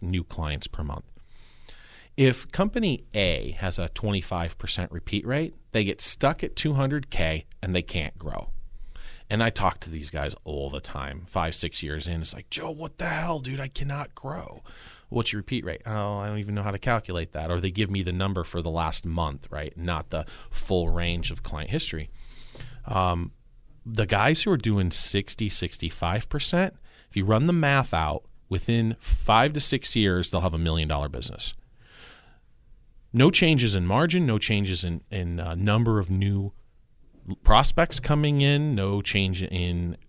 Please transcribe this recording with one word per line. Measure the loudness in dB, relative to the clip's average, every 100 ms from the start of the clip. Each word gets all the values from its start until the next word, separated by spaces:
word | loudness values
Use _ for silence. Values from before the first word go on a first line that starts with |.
new | -4 -4
clients | -4 -6 -4 -4 -6
per | -6
month. | -6 -8 -12 -18 -20 -20 -20 -20 -20 -20 -20 -20 -8 4
If | 4 4 -2
Company | 0 0 2 0 0 -2
A | 2 2 2 -2 -4
has | -2 -2
a | -4
twenty-five | -4 -2 -2 -2 -4 -4 -6
percent | -4 -4 -4
repeat | -6 -4 -2 0
rate, | -2 -2 -8 -4
they | 0
get | 0 0
stuck | 0 2 2 0
at | -4 -2
two | 0
hundred | 0 0 -2 -2
K | 0 0 0 -6 -8
and | -2 -2
they |
can't | -2 -4 -4 -6
grow. | -8 -6 -4 -4 -6 -10 -12 -10 -12 -12 -4
And | 0
I | 2
talk | 2 0 0
to | -6
these | -10 -8
guys | -6 -6 -6
all | -8 -6 -6
the | -8
time, | -8 -8 -8 -10 -6
five, | -2 -2 -2
six | -4 -4
years | -6 -6 -4
in. | -4
It's | -4
like, | -8 -8
"Joe, | -8 -6
what | -8 -10 -6
the | -4
hell, | -2 -2 -4
dude? | -4 -8
I | -6
cannot | -4 -4 -4 -8 -10
grow." | -10 -8 -10 -14 -18 -20 -20 -20 -6
"What's | -4 -2
your | -4
repeat | -4 -4 -4
rate?" | -8 -6
"Oh, | -4 -2 -4
I | -4
don't | -4
even | -4 -2
know |
how | -2
to | -2
calculate | 0 0 0 -4 -4
that." | -6 -2
Or | 0
they | 0
give | 0 0
me | 0
the | -2
number | 0 0 -2
for | -4 -4
the | -2
last | 0 0 0 -2
month, | -2 -2 -4 -10
right? | -10 -10 -6
Not | -4 -4 -4
the | -6 -8 -12 -6
full | -2 2 2 4
range | 2 2 0 -2
of | -4
client | -6 -6 -4
history. | -2 -2 -6 -8 -12 -16 -16 -16 -14 -14 -12 -2
Um, | 2 2 2 -2 -10 -20 -20 -20 -18 -6
the | -2 2
guys | 4 4 2
who | 2
are | 0
doing | 2 2 2
sixty, | 2 2 0 -2 -2 -2
sixty-five | -2 -2 -4 -6 -2 0 0 -2
percent, | -4 0 2 2 -2 -18 -20 -8
if | 0
you | 4
run | 4 4
the |
math | 4 4 4 2
out, | 2 0 -2 -8 -16 -4
within | -2 2 2 2 0
five | 0 2 6 6 6
to | 2
six | 0 0 0 2
years, | 4 4 2
they'll | 0
have | 0
a | 0
million | 0 2 0
dollar | -2 -4
business. | -6 -8 -6 -8 -8 -12 -20 -20 -20 -20 -20 -20 -20 _ -20 -20 -20 -20 -20 -2
No | 6 6
changes | 8 6 6 4 4
in | 4
margin, | 4 4 4 2
no | 2
changes | 2 2 2 0
in, | -2 -4 -6
in, | -6 -4 -4
uh, | -4 0
number | 2 4 4 2
of | 2
new | 2 2 2 -2 -8 -20 _ _ _ -20 -18 -12 2
prospects | 8 10 8 4 2 2
coming | 2 2 4 4
in, | 4 4 2 0
no | 0 0
change | 0 2 2 0
in | -2 -2 0 0 -2 -6